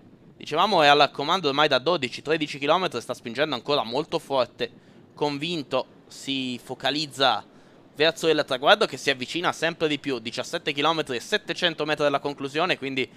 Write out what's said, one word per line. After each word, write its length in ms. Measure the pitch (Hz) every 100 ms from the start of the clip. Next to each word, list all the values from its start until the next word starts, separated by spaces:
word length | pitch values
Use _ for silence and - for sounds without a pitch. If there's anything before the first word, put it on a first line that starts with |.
| - - - -
dicevamo 460 | - 151 202 185
è 60 | 143
al 220 | 147 143
comando 360 | - 143 185 147
ormai 220 | 139 151
da 100 | 131
dodici, 420 | 135 175 123 -
tredici 380 | 139 160 151 143
chilometri, 400 | 143 175 180 120
sta 140 | 110
spingendo 420 | 123 123 113 156 123
ancora 280 | - 143
molto 360 | 110 127 160 160
forte, 500 | - 135 117 - 120 - - - -
convinto, 720 | - 147 143 165 170 131 131 - - -
si 520 | - - 135 127 123
focalizza 840 | - 127 131 143 151 123 135 107 - - - - -
verso 340 | - 160 160 165
il 140 | 151 139
traguardo 380 | 131 147 208 208
che 120 | -
si 140 | -
avvicina 400 | 131 127 160 175
sempre 360 | - 165 165 160
di 120 | 147
più, 180 | 143 123
diciassette 540 | 117 120 123 170 -
chilometri 460 | 143 151 160 147 120
e 20 |
settecento 640 | - 208 - 165 175 156 151
metri 180 | 151
dalla 160 | 147 139
conclusione, 580 | 143 139 139 143 180 143
quindi 300 | 135 131 117